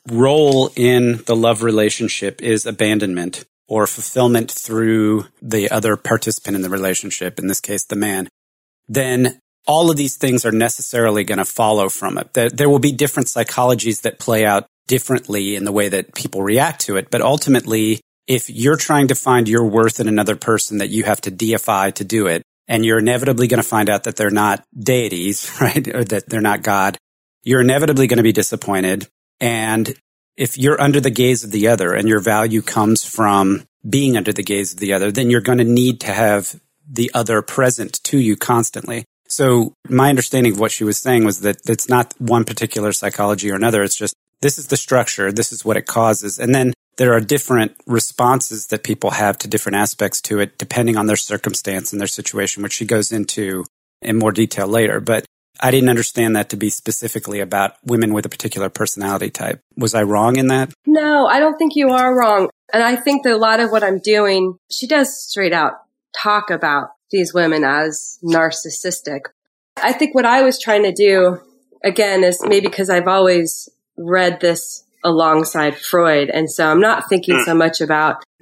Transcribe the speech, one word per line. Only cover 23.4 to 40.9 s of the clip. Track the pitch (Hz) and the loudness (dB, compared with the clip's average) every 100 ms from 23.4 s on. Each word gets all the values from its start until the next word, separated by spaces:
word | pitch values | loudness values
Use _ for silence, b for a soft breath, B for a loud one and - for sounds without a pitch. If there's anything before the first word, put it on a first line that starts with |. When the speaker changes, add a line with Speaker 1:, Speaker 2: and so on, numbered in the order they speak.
| 123 | 2
Speaker 1:
gonna | 117 | 0
find | - 110 104 | 0 0 0
out | 101 | -2
that | 117 - | -4 -4
they're | 104 | -2
not | 104 104 101 _ 135 | 2 0 0 _ -8
deities, | 110 127 110 87 92 101 - - | -2 0 0 -4 -4 -6 -8 -4
<laughs> | |
right? | - - - | -2 -2 -4
Or | 123 | -4
that | 110 104 - | -2 -4 -4
they're | 110 | -2
not | 107 104 | 0 0
God, | 107 101 98 95 _ _ _ _ | 0 0 0 -4 _ _ _ _
you're | 113 131 | 0 4
inevitably | 123 139 156 135 131 | 4 4 2 4 4
gonna | 120 | 4
be | 113 | 2
disappointed. | 104 - 113 - 95 92 98 - _ _ - | 2 0 -4 -4 -2 0 -2 -6 _ _ -6
And | 120 113 110 113 110 - _ _ _ - | -4 -2 -2 -2 -2 -6 _ _ _ -6
if | 123 - | -6 0
you're | 135 147 | 2 4
under | 143 143 | 4 4
the | 131 | 2
gaze | 113 127 123 | 2 2 2
of | 107 | -2
the | 104 110 | 0 2
other | 110 90 | 2 2
and | 104 104 | 2 2
your | 107 | 2
value | 104 107 110 107 | 2 0 2 0
comes | - 113 107 110 | -2 0 2 2
from | - - 104 101 95 98 - _ 110 | -2 -2 2 2 2 0 -4 _ -4
being | 135 139 117 | 0 2 0
under | 92 | 0
the | 104 | -4
gaze | 101 101 95 | -2 -4 -4
of | 90 | -6
the | 101 | -2
other, | 95 101 | 0 0
then | 104 120 | 0 2
you're | 120 | 2
gonna | 117 123 | 2 2
need | 117 120 127 120 | 4 4 2 0
to | - | -4
have | 101 110 101 95 - _ _ 151 | 0 2 2 -2 -12 _ _ -10
the | 120 120 | -4 -2
other | 123 110 107 | -2 0 0
present | - - 127 120 101 - | 0 0 0 0 -6 -8
to | - 143 | -2 0
you | 113 104 | 2 0
constantly. | - 120 110 113 - 117 - _ - | 0 0 0 -4 -10 -10 -10 _ -10
So | - 135 120 113 - - | 0 2 4 2 -4 -2
my | 127 139 | 2 4
understanding | 135 - 131 120 | 2 0 0 2
of | 101 | 2
what | 110 | -2
she | - | -2
was | 107 | -2